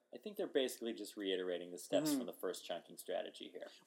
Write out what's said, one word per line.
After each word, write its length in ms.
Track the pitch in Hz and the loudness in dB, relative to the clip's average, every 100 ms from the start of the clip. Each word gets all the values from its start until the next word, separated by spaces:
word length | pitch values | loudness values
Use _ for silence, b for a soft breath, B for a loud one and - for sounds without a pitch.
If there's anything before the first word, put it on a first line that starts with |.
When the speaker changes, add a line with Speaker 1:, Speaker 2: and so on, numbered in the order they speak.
| _ | _
Speaker 1:
I 40 | - | -10
think 180 | 214 202 | -6 -2
they're 100 | 170 | 2
basically 460 | 147 127 - 117 | 4 4 2 -2
just 240 | 101 101 107 | -2 -4 -2
reiterating 560 | 98 92 90 87 87 | 2 2 2 0 -2
the 60 | 87 | -8
steps 320 | - 95 151 | 2 4 6
Speaker 2:
Mm-hmm. 80 | 139 | 2
Speaker 1:
from 80 | 120 | 0
the 60 | |
first 320 | - 92 - - | -2 -2 -2 -4
chunking 300 | 85 - 87 | -6 -6 -10
strategy 520 | - 92 90 - - | -2 -2 -2 -6 -10
here. 140 | 90 - B | -8 -10 B